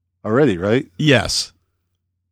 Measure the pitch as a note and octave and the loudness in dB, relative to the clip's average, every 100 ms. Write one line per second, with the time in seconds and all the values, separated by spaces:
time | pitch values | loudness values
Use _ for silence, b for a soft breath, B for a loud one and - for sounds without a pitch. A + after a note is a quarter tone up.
0 | _ _ G#2+ A#2 D3 E2+ G2 B2 - - | _ _ -2 2 2 0 0 -2 -2 -4
1 | D3+ B2 E2+ - - _ _ _ _ _ | 0 0 0 -6 -10 _ _ _ _ _
2 | _ _ _ | _ _ _